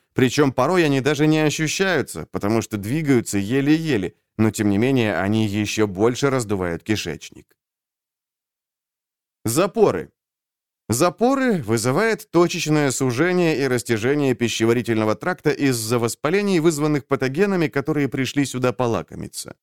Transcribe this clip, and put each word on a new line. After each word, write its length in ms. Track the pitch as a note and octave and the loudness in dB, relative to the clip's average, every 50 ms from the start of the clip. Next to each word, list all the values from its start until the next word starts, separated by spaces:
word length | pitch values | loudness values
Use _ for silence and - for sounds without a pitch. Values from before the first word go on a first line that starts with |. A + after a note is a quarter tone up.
| _ _ - | _ _ -2
причём 400 | - B2+ B2 - C#3 D3 C#3 - | 0 0 0 2 2 2 2 2
порой 320 | - B2+ D3+ F#3 F3+ E3 | 0 0 0 2 2 2
они 160 | D3 C#3 C3+ | 2 2 0
даже 260 | A#2+ C#3+ D3+ C#3+ D3+ | 0 0 0 2 2
не 120 | D#3 D#3 D#3 | 2 2 2
ощущаются, 880 | D#3 D3 D3 - D#3+ D3 - - G3 F#3+ F3 C#3 G#2+ - - E2 D#2 - | 2 0 0 -2 -4 -4 -2 -2 -2 0 0 -2 -2 -4 -8 -12 -12 -8
потому 320 | - F#2 - G2+ A2+ A2+ G2+ | -8 -4 -2 0 0 0 -2
что 140 | - A2 | -2 -6
двигаются 640 | G#2 F#2+ G#2+ C3+ E3 D#3 C#3 C#3 A#2 G#2 - - G2+ | -8 -6 -4 -4 -4 0 2 2 2 2 0 -4 -4
еле-еле, 760 | G2 G2+ B2+ C#3 C#3 C#3+ D#3 D#3+ E3 D#3 C3+ A2 C3+ - - _ _ _ - | -2 0 0 0 2 2 2 2 2 -2 -2 -2 -2 -4 -8 _ _ _ -2
но 140 | - A2 A2 | 0 0 0
тем 200 | - - G#2+ G#2 | 2 2 0 2
не 80 | G2 G2 | 2 2
менее 380 | A#2+ C3+ C3+ B2+ A2+ G#2+ F#2 D#2+ | 2 2 2 2 2 0 0 0
они 280 | F#2+ G2 G#2+ A2 A2 | 0 0 2 0 0
ещё 400 | G#2 G2 G#2+ G#2 G2+ - A2 G#2+ | 0 0 -2 -2 -2 0 -2 -2
больше 440 | G#2 F#2 F#2 A2 B2 B2 - C#3 C#3 | -2 0 2 2 2 2 0 -2 -2
раздувают 520 | C3 C3 A2+ G2+ G#2 F#2+ F2+ F2 E2 E2 - | 0 -2 -2 -2 -4 -4 -2 -4 -4 -6 -4
кишечник. 760 | - G#2+ G2+ - E2+ D2 C#2 - - - - - _ _ _ _ _ _ _ _ _ _ _ _ _ _ _ _ _ _ _ _ _ _ _ _ _ _ _ _ _ _ _ _ _ _ _ _ _ _ _ - | -4 -4 -4 -4 -8 -10 -10 -12 -18 -20 -20 -20 _ _ _ _ _ _ _ _ _ _ _ _ _ _ _ _ _ _ _ _ _ _ _ _ _ _ _ _ _ _ _ _ _ _ _ _ _ _ _ -6
Запоры. 680 | A2 A#2 D3+ F#3+ G3 - A3+ G3+ D3 G#2 E2+ D2 - _ _ _ _ _ _ _ _ _ _ _ _ _ _ _ - | -4 0 0 0 0 2 2 2 2 2 0 -6 -8 _ _ _ _ _ _ _ _ _ _ _ _ _ _ _ -4
Запоры 720 | G#2+ B2 E3 F3 - - A3 B3+ C#4 C4+ C4 B3 G#3 E3+ A#2+ | 0 2 2 0 2 2 0 2 2 2 2 0 0 0 0
вызывает 680 | G2 A2+ A#2 G2+ B2+ C3 F3 A3 A3+ G#3+ - - _ | -2 -2 0 0 0 0 2 2 0 0 -4 -6 _
точечное 600 | - E3+ F3 E3 - E3+ C#3+ D3+ D#3 D3+ D3 C3+ | 2 2 2 2 2 -4 -2 0 2 2 2 0
сужение 680 | A#2+ - C#3 C3 A#2 B2 E3 F3+ F3+ F3+ F3 D#3+ D#3 A#2+ | 0 0 -2 -2 0 0 0 2 2 2 2 2 2 0
и 80 | C#3 | 0
растяжение 680 | C3 B2+ A#2 - - A#2 G#2+ G#2 B2+ D3 D3 C#3+ C3+ B2 | 0 0 -2 0 -2 -2 0 0 0 0 2 2 0 0
пищеварительного 800 | - B2 A2 - - A2+ A2+ A#2 B2 G#2+ - A2+ A2 A2 G#2+ G#2+ | 0 0 -2 0 0 2 2 2 2 0 0 0 0 2 0 0
тракта 340 | - - F3+ F3+ - - D3+ | -2 -2 -6 -6 -2 -2 -2
из-за 480 | C#3+ - C#3 C3+ B2+ A#2 A2 G#2+ B2 A#2+ | 0 2 0 0 0 0 -2 -2 -2 0
воспалений, 640 | A#2 A2+ - _ - D3+ F3 G3+ G#3 G3 F#3+ E3 | 0 -2 -4 _ -4 -2 0 0 0 2 0 2
вызванных 460 | D3+ F3 D#3 C#3+ D3+ D#3 D3+ C#3 - | 2 2 0 2 0 0 0 -2 -2
патогенами, 640 | - C#3 C3 C3+ B2+ C3+ D#3+ G3+ G3+ G3 F3+ D#3+ C3 | -2 -2 -2 -2 -2 0 0 0 0 2 0 0 0
которые 400 | - C#3+ C3 - D3+ D3 C#3+ B2+ | -2 -2 -2 -2 -2 -2 -2 -2
пришли 380 | - C3 B2+ A2+ - D3 C#3+ | -2 -2 -4 -2 0 -2 -2
сюда 260 | C3 - B2+ B2+ B2+ A#2+ | -2 -2 -2 -2 -2 0
полакомиться. 840 | - B2+ A#2 G#2+ F2 D#2 - - E2 D#2 D2 - - - - - _ | 0 -2 -2 -2 -2 -4 -8 -12 -12 -12 -12 -12 -14 -14 -14 -16 _